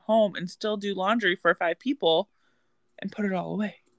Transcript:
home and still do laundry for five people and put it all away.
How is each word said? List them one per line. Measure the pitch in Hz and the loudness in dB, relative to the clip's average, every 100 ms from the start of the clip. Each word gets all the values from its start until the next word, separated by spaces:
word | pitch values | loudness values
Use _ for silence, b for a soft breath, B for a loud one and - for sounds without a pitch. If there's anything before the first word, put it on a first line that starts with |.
| - | 0
home | 220 208 175 | 2 2 -2
and | 180 | -10
still | - 214 214 | -6 -4 -4
do | 202 | -4
laundry | 190 190 233 214 220 | -2 0 0 0 2
for | 170 170 | 2 2
five | 175 175 | 0 -2
people | 262 285 165 160 202 _ _ _ _ _ _ - | -4 0 2 2 0 _ _ _ _ _ _ -12
and | 202 | -10
put | - 208 | -4 -4
it | |
all | 185 165 | -2 -4
away. | 175 208 - _ | -4 -4 -6 _